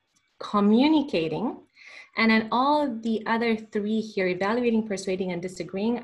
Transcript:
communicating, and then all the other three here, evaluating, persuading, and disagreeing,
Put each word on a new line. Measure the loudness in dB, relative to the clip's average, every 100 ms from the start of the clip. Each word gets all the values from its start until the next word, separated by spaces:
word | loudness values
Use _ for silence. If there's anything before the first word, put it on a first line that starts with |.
| _ _ _ -18
communicating, | -4 2 4 6 6 4 2 -2 -2 -2 -4 -6 -14 _ -20 -20 -10 0
and | 4
then | 4 2
all | 0 2 2 0 -4
the | -4 -2 -2
other | -2 0 -2
three | -4 -4 -2 -2
here, | -2 -2 -2
evaluating, | 0 -2 0 0 0 0
persuading, | -4 -4 -4 -4
and | -6
disagreeing, | -8 -10 -8 -4 -2 -2